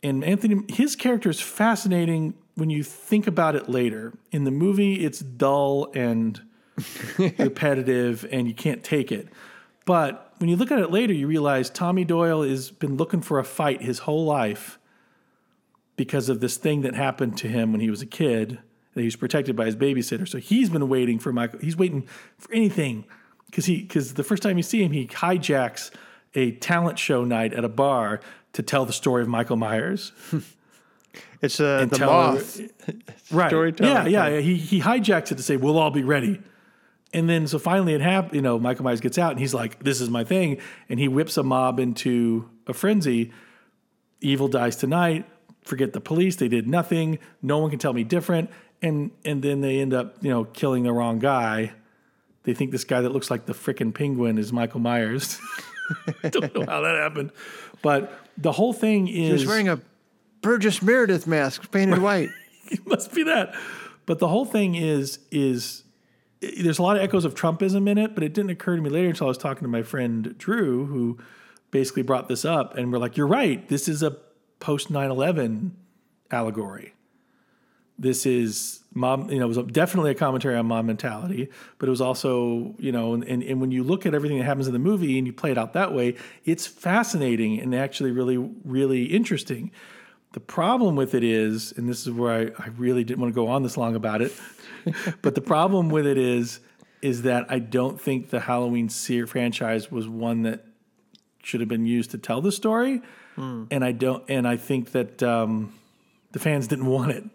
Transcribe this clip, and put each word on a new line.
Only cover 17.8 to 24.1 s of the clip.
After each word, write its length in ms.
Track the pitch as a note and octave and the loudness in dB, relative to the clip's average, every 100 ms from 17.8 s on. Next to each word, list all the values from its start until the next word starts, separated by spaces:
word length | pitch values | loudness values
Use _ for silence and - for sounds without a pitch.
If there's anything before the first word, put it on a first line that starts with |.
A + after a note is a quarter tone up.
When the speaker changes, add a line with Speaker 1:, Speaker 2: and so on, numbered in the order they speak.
Speaker 1:
he 100 | A2 | 0
was 100 | G#2+ | -2
a 60 | C#3 | -8
kid, 520 | - D#3 A#2 A2 B2 - _ _ | -2 0 2 -2 -6 -16 _ _
that 60 | - | -4
he 60 | A#2 | -4
was 100 | A2+ | -2
protected 380 | B2+ D#3 C3+ A2+ | -2 -2 -2 0
by 100 | A2+ | -2
his 100 | G#2+ | 0
babysitter. 500 | C#3 C3+ A#2 A2+ F#2+ | 0 0 -2 -4 -6
So 120 | C3 | -8
he's 320 | - A3+ A#3+ | 0 2 2
been 180 | E3 C3+ | 2 2
waiting 300 | C3 B2 A2+ | 2 2 0
for 140 | C#3 | 0
Michael. 260 | B2 A#2+ - | -2 -2 -4
He's 160 | D3+ E3 | -6 0
waiting 300 | F#3 D3 C3 - - _ | 0 0 -6 -14 -20 _
for 140 | - | -4
anything 520 | A3+ G#3+ - C#3+ A2+ - - _ _ _ | 2 2 2 -2 -4 -10 -20 _ _ _
'cause 140 | - C#3 | -4 0
he, 180 | E3+ | 0
'cause 300 | - D#3 C3+ | 0 -2 -2